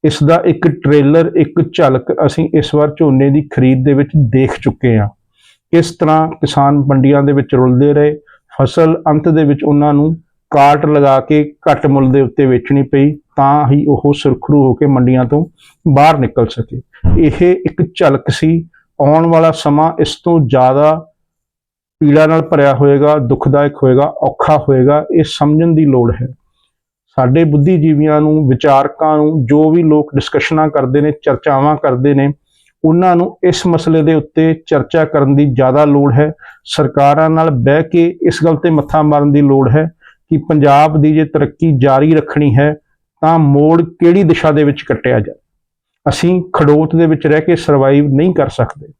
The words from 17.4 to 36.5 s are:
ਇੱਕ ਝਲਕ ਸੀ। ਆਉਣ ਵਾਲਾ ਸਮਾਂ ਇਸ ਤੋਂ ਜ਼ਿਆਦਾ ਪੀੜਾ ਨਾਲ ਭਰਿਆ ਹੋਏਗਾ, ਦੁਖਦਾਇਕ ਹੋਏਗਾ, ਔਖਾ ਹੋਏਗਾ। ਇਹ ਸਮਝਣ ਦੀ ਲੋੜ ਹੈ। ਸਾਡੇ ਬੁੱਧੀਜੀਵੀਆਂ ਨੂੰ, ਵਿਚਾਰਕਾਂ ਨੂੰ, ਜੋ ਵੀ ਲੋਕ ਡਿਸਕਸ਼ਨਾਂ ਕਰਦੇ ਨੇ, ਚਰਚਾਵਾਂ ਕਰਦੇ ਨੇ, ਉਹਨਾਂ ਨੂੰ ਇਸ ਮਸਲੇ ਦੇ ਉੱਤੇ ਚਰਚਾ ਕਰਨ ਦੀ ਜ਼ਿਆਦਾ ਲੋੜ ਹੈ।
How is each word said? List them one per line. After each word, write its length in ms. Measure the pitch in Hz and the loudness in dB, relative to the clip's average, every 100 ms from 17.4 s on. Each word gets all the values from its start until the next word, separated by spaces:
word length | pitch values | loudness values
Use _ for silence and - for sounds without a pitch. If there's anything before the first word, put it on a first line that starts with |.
| 180 185 | 0 0
ਇੱਕ 260 | - - - - | -4 -6 -6 -2
ਝਲਕ 340 | 165 135 - | 0 0 -4
ਸੀ। 400 | - 160 165 165 _ _ _ | -4 -2 -2 -4 _ _ _
ਆਉਣ 260 | 139 156 165 | 0 0 2
ਵਾਲਾ 240 | 165 165 | 2 0
ਸਮਾਂ 420 | 160 151 147 160 160 | 0 -2 0 -2 -2
ਇਸ 160 | 160 - | -6 -4
ਤੋਂ 240 | - 170 131 | -2 0 0
ਜ਼ਿਆਦਾ 580 | 131 127 135 151 160 160 _ _ _ _ _ _ _ _ _ | 2 2 2 0 0 -6 _ _ _ _ _ _ _ _ _
ਪੀੜਾ 260 | 151 147 156 | 2 2 2
ਨਾਲ 160 | 160 | 0
ਭਰਿਆ 320 | 160 151 139 | -2 0 0
ਹੋਏਗਾ, 440 | 135 143 139 147 151 | 2 2 2 2 0
ਦੁਖਦਾਇਕ 560 | 120 123 - 143 143 143 | -2 -2 0 0 -2 0
ਹੋਏਗਾ, 200 | 131 127 | 0 2
ਔਖਾ 540 | 143 - 139 - - 151 | 0 -2 -6 -4 -2 0
ਹੋਏਗਾ। 480 | - 131 127 147 151 170 | 0 0 2 0 0 -2
ਇਹ 80 | 151 | -2
ਸਮਝਣ 480 | - 147 151 170 160 | -2 0 0 2 2
ਦੀ 100 | 151 | 2
ਲੋੜ 280 | 131 117 104 | 2 0 -4
ਹੈ। 60 | 127 - _ _ _ _ _ _ _ - | -10 -12 _ _ _ _ _ _ _ -4
ਸਾਡੇ 280 | 127 143 | 0 2
ਬੁੱਧੀਜੀਵੀਆਂ 760 | 165 147 147 180 156 147 151 151 | 2 0 0 0 0 0 0 0
ਨੂੰ, 280 | 151 156 143 | 0 0 0
ਵਿਚਾਰਕਾਂ 680 | 123 151 139 143 - 156 151 | 0 0 0 -2 -4 -2 0
ਨੂੰ, 280 | 151 160 117 | 0 -2 0
ਜੋ 260 | 147 156 | 2 2
ਵੀ 120 | 165 | 2
ਲੋਕ 320 | 160 151 147 139 | 2 0 0 -6
ਡਿਸਕਸ਼ਨਾਂ 540 | - 147 - 156 156 | -4 -6 -4 -2 -2
ਕਰਦੇ 320 | 147 131 135 | -2 -2 -2
ਨੇ, 100 | 151 | -2
ਚਰਚਾਵਾਂ 640 | 151 - 135 - 135 143 151 | -4 -4 -4 -2 -2 -2 -2
ਕਰਦੇ 380 | 151 127 139 | -2 -2 0
ਨੇ, 200 | 139 139 147 _ _ _ _ 156 | 0 -2 -4 _ _ _ _ -2
ਉਹਨਾਂ 300 | 170 185 175 | 0 2 0
ਨੂੰ 220 | 175 - | -2 -2
ਇਸ 240 | 180 175 185 | -4 -2 -2
ਮਸਲੇ 340 | 165 165 160 | -2 0 0
ਦੇ 120 | 156 | 2
ਉੱਤੇ 400 | 160 147 - 160 160 - | 0 -2 -2 -2 -2 -2
ਚਰਚਾ 380 | 151 - 165 156 | -4 -2 -2 -2
ਕਰਨ 300 | 151 139 139 | -2 0 0
ਦੀ 100 | 147 | 0
ਜ਼ਿਆਦਾ 400 | 123 131 135 147 | 0 0 2 2
ਲੋੜ 280 | 143 143 | 2 2
ਹੈ। 180 | 127 151 156 - | 0 -2 -4 -20